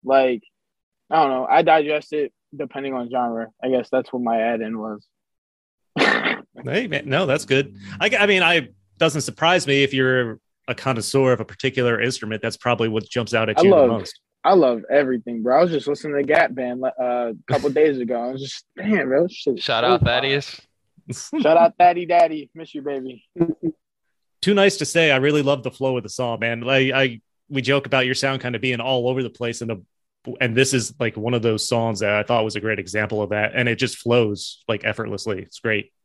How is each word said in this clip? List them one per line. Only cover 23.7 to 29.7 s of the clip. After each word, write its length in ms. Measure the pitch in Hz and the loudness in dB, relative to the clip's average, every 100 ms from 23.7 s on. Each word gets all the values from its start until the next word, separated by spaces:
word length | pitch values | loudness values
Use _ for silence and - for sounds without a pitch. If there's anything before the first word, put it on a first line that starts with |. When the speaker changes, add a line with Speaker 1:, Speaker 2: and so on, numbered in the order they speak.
| - _ _ _ _ _ _ | -8 _ _ _ _ _ _
Speaker 2:
Too 140 | - | 0
nice 240 | 202 196 190 | 4 4 2
to 80 | 151 | -2
say. 240 | 170 160 | 2 4
I 40 | 135 | 4
really 240 | 139 147 | 2 2
love 200 | 139 139 | 0 -2
the 80 | 120 | -4
flow 280 | - 135 127 | -4 -4 -4
of 40 | |
the 60 | 104 | -6
song, 320 | - 123 113 | -6 -6 -4
man. 220 | 113 117 | -4 -4
Like, 280 | 117 135 135 | 0 2 2
I, 260 | 131 135 113 _ _ _ | 2 0 -4 _ _ _
we 100 | 139 | -4
joke 240 | 120 139 135 | 0 0 2
about 200 | 135 127 | 0 0
your 80 | |
sound 260 | 131 139 135 | -2 -2 -4
kind 140 | 127 120 | -6 -4
of 60 | |
being 180 | 131 123 | -4 -4
all 300 | 120 127 123 | -2 0 0
over 120 | 131 | -2
the 60 | 123 | -6
place, 300 | - 120 113 | -6 -8 -6
and 80 | 113 | -8